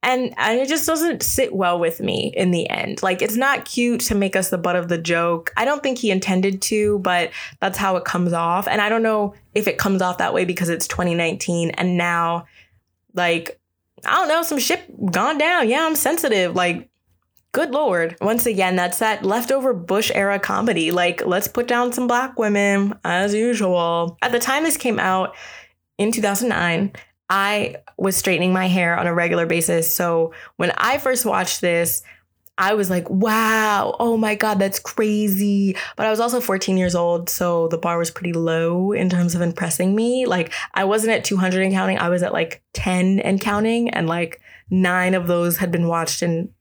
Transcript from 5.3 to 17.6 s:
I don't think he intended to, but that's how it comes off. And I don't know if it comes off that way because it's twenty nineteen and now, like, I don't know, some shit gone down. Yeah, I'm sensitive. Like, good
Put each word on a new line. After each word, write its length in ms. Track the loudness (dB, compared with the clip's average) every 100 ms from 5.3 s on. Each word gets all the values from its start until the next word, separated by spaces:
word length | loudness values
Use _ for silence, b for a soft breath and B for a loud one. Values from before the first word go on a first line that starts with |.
| 0 -2 0
I 80 |
don't 180 | 0 0
think 180 | -2 -2
he 120 | 0
intended 500 | 0 2 0 2 0
to, 360 | -2 0 2 0
but 300 | 2 0 0 B B B
that's 160 | -4 0
how 180 | 0 0
it 80 |
comes 300 | -2 0 0
off. 340 | 0 0 0 0
And 140 | 0
I 80 | 2
don't 140 | 2
know 320 | 2 0 -2 -6 B
if 160 | -2 -2
it 80 | 0
comes 240 | 0 0
off 160 | 0 0
that 160 | -2
way 100 | 0
because 240 | -2 -2 -2
it's 180 | -2 -4
twenty 300 | -4 -2 0
nineteen 540 | -2 -2 -4 -2 -2
and 240 | -2 0 0
now, 500 | 0 0 0 -2 -8 b b b _ _ _
like, 440 | -2 0 0 -4 -16 _ _ _ -10 -2
I 120 | 0
don't 100 | 2
know, 160 | 0
some 160 | 0 -2
shit 520 | 0 -2 -4 -6 -2
gone 260 | 0 0 2
down. 320 | 2 2 2
Yeah, 160 | 2 0
I'm 100 | 0
sensitive. 600 | 0 0 2 2 2 0
Like, 340 | 0 -2 -8 _ _ _ _ _ _
good 180 | -2